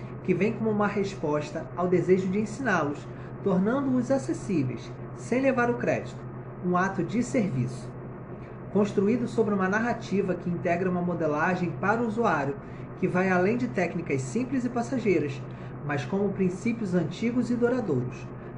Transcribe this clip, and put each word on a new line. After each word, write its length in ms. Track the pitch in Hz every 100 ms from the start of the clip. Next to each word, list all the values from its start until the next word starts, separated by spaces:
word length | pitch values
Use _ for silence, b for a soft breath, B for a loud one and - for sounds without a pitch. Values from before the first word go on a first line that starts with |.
| B B
que 120 | - 160
vem 180 | 202
como 160 | 226 220
uma 160 | 208 208
resposta 800 | 208 196 - 156 151 147 160 - -
ao 120 | 180
desejo 400 | 175 170 190 185
de 120 | 190
ensiná-los, 680 | 220 - 262 180 147 147 - B B -
tornando-os 680 | 196 180 196 262 269 254 240
acessíveis, 840 | 269 - 320 - 175 127 120 - - - -
sem 240 | - 247
levar 300 | 269 247 240
o 80 | 233
crédito, 440 | 180 151 - - - - - -
um 140 | 180 180
ato 260 | 190 190
de 200 | 160 214
serviço. 680 | - 269 185 135 123 - - - - - - - B B -
Construído 560 | 190 208 - 196 240 233
sobre 280 | - 208 202
uma 120 | 185
narrativa 680 | 214 240 226 - 196 180 175
que 120 | 180
integra 440 | 170 175 170 185
uma 100 | 180
modelagem 720 | 175 170 156 147 170 180 175 131
para 220 | 190 220
o 40 | 240
usuário, 480 | 214 226 156 139 139 B B B -
que 80 | 185
vai 240 | 175 190
além 260 | 185 185 247
de 100 | 247
técnicas 540 | - 175 175 160 139
simples 420 | - 226 254 269
e 60 | 240
passageiras, 720 | 240 233 262 214 170 143 - - B B B 143
mas 160 | 143
como 260 | - 196 202
princípios 680 | 185 185 - 233 226 202 175
antigos 560 | 151 - 226 240 233
e 40 | 240
duradouros, 720 | 233 254 208 131 123 - - - B